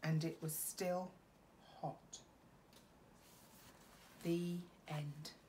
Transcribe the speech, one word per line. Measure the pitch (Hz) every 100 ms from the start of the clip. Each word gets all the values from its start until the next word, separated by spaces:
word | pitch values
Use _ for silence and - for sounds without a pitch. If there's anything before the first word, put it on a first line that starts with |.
And | 156 160
it | 160 160
was | 160
still | - - - 180 180 185 - - - - - - -
hot. | 156 - - - - - - - - - - - - - - - - - - - - - - -
The | 175 170 175 175 175 - -
end. | 151 147 147 151 -